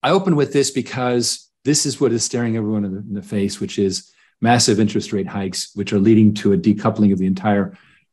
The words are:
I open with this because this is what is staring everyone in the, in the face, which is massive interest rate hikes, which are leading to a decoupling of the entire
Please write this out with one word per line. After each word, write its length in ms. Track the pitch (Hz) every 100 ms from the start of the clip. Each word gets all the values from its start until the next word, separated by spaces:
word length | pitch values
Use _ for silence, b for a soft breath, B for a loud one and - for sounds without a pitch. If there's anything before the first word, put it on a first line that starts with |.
I 60 | 131
open 260 | 190 190 151
with 160 | 139
this 180 | 143 135
because 800 | 135 120 - 123 123 117 - _ _
this 200 | - 147
is 160 | 147 123
what 120 | 135
is 100 | 113
staring 340 | - 123 120 113
everyone 280 | 104 107
in 80 | 101
the, 60 | 95
in 140 | 104
the 80 | 98
face, 360 | 92 107 98 -
which 220 | 98 -
is 320 | 98 92 b b b b
massive 380 | 117 120 120 104
interest 340 | 107 110 -
rate 140 | 104 95
hikes, 480 | 104 95 90 -
which 180 | - 95
are 60 | 104
leading 340 | 101 110 107
to 180 | 104 104
a 40 | 98
decoupling 560 | 107 101 113 107 104
of 60 | 92
the 80 | 95
entire 500 | 92 107 101 95 B B B B